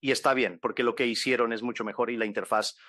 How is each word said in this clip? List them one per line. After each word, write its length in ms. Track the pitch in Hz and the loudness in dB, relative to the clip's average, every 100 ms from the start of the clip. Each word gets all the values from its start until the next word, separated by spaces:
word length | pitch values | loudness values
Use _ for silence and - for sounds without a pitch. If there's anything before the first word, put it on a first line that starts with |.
Y 120 | 135 | -2
está 200 | 123 143 | 2 2
bien, 280 | 131 101 85 | 4 0 -2
porque 240 | 113 113 | -4 0
lo 100 | 120 | 0
que 120 | 117 123 | 2 0
hicieron 460 | 107 131 123 117 | 0 0 2 2
es 100 | 113 | 0
mucho 200 | 120 117 | -4 -4
mejor 280 | 107 104 120 | -4 -2 -2
y 60 | 117 | -2
la 100 | 107 | -2
interfaz 500 | 104 95 107 - - | -2 0 0 0 -6